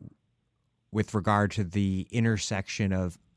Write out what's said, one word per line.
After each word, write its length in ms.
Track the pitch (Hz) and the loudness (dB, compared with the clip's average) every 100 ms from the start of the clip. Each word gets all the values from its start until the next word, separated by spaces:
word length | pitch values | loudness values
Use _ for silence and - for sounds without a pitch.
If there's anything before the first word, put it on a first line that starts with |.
| - - _ _ _ _ _ _ _ | -10 -20 _ _ _ _ _ _ _
with 240 | 107 104 | -2 -2
regard 360 | 110 95 104 101 | 0 2 4 4
to 120 | - | 0
the 420 | 92 104 98 95 - | -2 0 0 -2 -2
intersection 840 | 120 117 107 - 98 - - 101 | 0 2 0 -2 -4 -4 -2 0
of, 260 | 92 90 - _ | 0 -2 -6 _